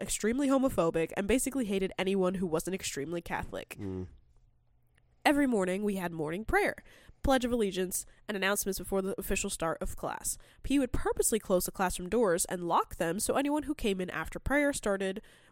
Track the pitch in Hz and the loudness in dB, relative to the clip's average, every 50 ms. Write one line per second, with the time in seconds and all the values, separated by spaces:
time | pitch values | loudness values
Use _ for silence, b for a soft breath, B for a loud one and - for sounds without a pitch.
0 | - - - - - 214 240 269 285 262 277 269 262 269 - - 165 165 160 165 | -2 -4 -4 0 0 0 2 2 4 4 4 4 4 4 4 2 2 4 2 2
1 | 165 - - - 202 202 220 262 - 269 254 269 240 196 202 196 190 185 - - | 0 0 -2 -2 2 2 2 2 2 0 -2 -2 -2 0 0 0 0 -2 -2 -2
2 | 190 190 196 196 185 180 190 175 190 170 156 170 - 175 190 190 - - - 139 | 0 2 2 4 2 2 2 0 0 0 0 0 0 -2 -4 -4 -4 -6 -4 -4
3 | 139 160 170 175 - - 180 - - - - - - - - - 104 95 95 92 | -4 -4 -4 -6 -4 -4 -4 -4 -4 -6 -8 -10 -10 -10 -10 -8 -6 -6 -4 -6
4 | 92 - - - _ _ _ _ _ _ _ _ _ _ _ _ _ _ _ _ | -6 -8 -12 -20 _ _ _ _ _ _ _ _ _ _ _ _ _ _ _ _
5 | _ _ _ _ _ 277 294 285 285 262 240 202 185 180 185 196 208 208 196 196 | _ _ _ _ _ 4 4 4 4 2 2 2 2 0 0 0 -2 -2 -2 -2
6 | 175 175 170 160 147 156 165 202 220 - 349 403 392 - - - B B B B | -4 -4 -4 -4 -4 -4 -4 -6 -2 0 2 2 2 2 0 -4 B B B B
7 | B B B _ - 285 269 254 240 240 247 233 208 196 - 180 185 180 - - | B B B _ 2 2 2 4 2 0 0 0 0 0 0 -2 -4 -2 -4 -6
8 | - b b b b - 214 190 190 190 208 208 - 196 190 - 180 - 196 196 | -8 b b b b -8 -4 -2 0 0 0 0 0 -2 -4 -4 -4 -2 -2 0
9 | 190 196 - - 190 - 202 185 - 202 - - 165 160 156 - - - - - | 0 -2 -4 -6 -2 -2 -2 -2 -2 -4 -4 -2 -2 -2 -2 -2 -4 -6 -4 -4
10 | - - - - - - - b b b b b - - 269 285 262 247 - - | -6 -6 -6 -6 -6 -6 -8 b b b b b -2 2 2 2 2 2 0 0
11 | - 415 494 - 392 - 233 214 - - 190 180 - - - - 190 180 - - | 0 0 0 2 2 2 2 0 2 2 2 2 2 0 -2 -2 -2 -2 -2 -4
12 | 180 180 214 247 233 185 165 185 - - 185 180 175 170 170 240 440 - - - | -4 -2 0 2 4 4 4 2 0 -2 -2 -4 0 2 2 2 2 0 -2 -2
13 | - 170 170 214 - - - 254 277 285 294 311 277 262 - - - 214 196 185 | 0 0 0 0 0 0 2 2 2 2 0 0 -2 -4 -4 -2 0 0 0 0
14 | 185 180 - 151 160 - - 160 - - - 294 - - 180 - - 214 196 190 | -2 -4 -4 -6 -6 -6 -8 -4 0 2 4 4 4 2 0 0 0 0 0 0
15 | 196 190 190 214 b b b b b b | 0 -2 -4 -6 b b b b b b